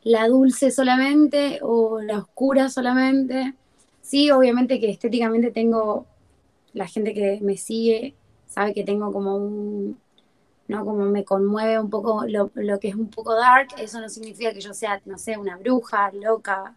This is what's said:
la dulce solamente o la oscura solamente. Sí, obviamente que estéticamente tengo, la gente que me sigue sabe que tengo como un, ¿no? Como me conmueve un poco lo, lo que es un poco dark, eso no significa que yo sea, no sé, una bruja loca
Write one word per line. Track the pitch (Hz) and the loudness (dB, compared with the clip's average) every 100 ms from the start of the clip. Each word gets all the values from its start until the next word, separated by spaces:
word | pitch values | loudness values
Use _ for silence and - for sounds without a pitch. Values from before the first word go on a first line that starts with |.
la | 226 226 226 | 2 4 4
dulce | 262 262 240 269 | 6 4 4 2
solamente | 262 254 254 269 294 302 285 285 - | 2 2 2 4 4 4 4 0 -2
o | - 233 226 220 | 0 2 2 -2
la | 214 208 | -4 -6
oscura | 196 - 269 269 269 | -6 -2 2 2 2
solamente. | 262 247 254 262 269 262 262 262 - _ _ _ _ | 0 0 2 2 2 0 -4 -6 -8 _ _ _ _
Sí, | - 277 294 | -2 2 4
obviamente | 262 254 240 247 262 | 6 6 4 2 0
que | 220 | -2
estéticamente | 185 233 240 226 226 233 | -2 -2 0 0 2 0
tengo, | 226 226 226 214 214 - _ _ _ _ _ _ | 0 0 2 0 -4 -8 _ _ _ _ _ _
la | 214 180 | -10 -8
gente | 220 214 | -4 -4
que | 208 202 202 | -2 -2 0
me | 202 196 | -2 -4
sigue | - 226 226 220 262 - _ _ - | -6 -2 0 0 -2 -14 _ _ -10
sabe | - 208 | -4 -2
que | 208 | -2
tengo | 202 208 208 | -2 -2 -2
como | 202 196 196 | -4 -2 -2
un, | 202 208 208 208 202 - _ _ _ _ _ _ - | -4 -6 -6 -6 -8 -10 _ _ _ _ _ _ -10
¿no? | 208 | -8
Como | 208 208 196 | -4 -2 0
me | 202 | 0
conmueve | 202 196 196 208 220 220 | 0 0 2 2 0 0
un | 214 | -2
poco | 214 214 214 233 | -4 -2 -2 -2
lo, | 208 202 | -2 -2
lo | - 208 202 | -4 -4 -4
que | 208 | -4
es | |
un | 202 220 | -6 -8
poco | 220 220 | -8 -2
dark, | 226 247 254 269 - | 2 6 4 2 -8
eso | 220 226 | -12 -10
no | 220 | -12
significa | 220 220 196 226 | -14 -16 -8 -6
que | 196 | -6
yo | 196 | -12
sea, | 196 214 196 | -8 -6 -6
no | 196 196 | -8 -12
sé, | - 214 | -10 -8
una | 196 180 | -8 -6
bruja | 214 254 226 208 202 | 0 0 0 -2 -2
loca | 202 208 220 202 190 196 | -2 -2 -2 -2 -6 -8